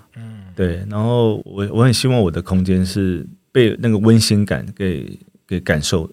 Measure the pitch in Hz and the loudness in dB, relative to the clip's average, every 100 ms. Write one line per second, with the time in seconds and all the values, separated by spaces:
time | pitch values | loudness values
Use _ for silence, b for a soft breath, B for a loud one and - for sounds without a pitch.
0 | - 113 113 110 95 90 92 85 101 104 | -20 -20 -18 -18 -16 -2 -2 -2 -6 -2
1 | 113 120 113 104 - 98 101 107 127 107 | 0 2 2 0 -6 -6 -2 2 4 4
2 | 127 123 92 82 - 92 92 92 92 104 | 2 2 2 0 -2 0 2 2 0 -2
3 | 95 87 - - _ 131 113 - 120 107 | -2 -4 -8 -18 _ 2 2 0 -2 2
4 | 110 113 107 104 104 64 55 - 98 76 | 6 6 4 2 0 -2 -6 -6 -4 -4
5 | 50 50 - _ _ 90 - 76 76 92 | -8 -16 -20 _ _ -6 -2 -2 0 -2
6 | 80 | -4